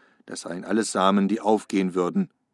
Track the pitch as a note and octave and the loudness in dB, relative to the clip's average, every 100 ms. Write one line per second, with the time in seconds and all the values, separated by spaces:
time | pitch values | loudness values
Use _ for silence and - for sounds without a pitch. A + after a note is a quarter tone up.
0 | _ _ - - E2+ F2 F#2 A2 G2+ G#2 | _ _ -16 -14 -12 -12 -2 -2 0 2
1 | F#2+ G2+ G2 G#2+ G#2 G#2+ - G2 F#2+ F2+ | 4 4 2 0 2 0 0 0 0 0
2 | F2 F#2+ F2+ _ _ | 0 0 -4 _ _